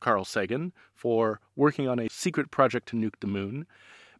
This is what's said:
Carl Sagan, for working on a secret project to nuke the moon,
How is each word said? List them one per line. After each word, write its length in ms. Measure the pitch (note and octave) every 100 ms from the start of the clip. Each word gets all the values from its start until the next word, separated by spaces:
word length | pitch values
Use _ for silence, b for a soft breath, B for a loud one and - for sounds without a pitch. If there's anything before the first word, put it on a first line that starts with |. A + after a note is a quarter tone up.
Carl 240 | C3 G#2
Sagan, 480 | F#2+ A2 G2 B2 F3 b b
for 460 | _ A#2+ A2+ A2 G#2+ _
working 320 | - D3 D3 C3
on 140 | B2
a 80 | A2+
secret 400 | - F#3 D#3 C#3+
project 380 | - C3 A#2+ -
to 80 | A#2
nuke 240 | A2 -
the 80 | G2+
moon, 400 | G2 G2 C3 E3 b b b b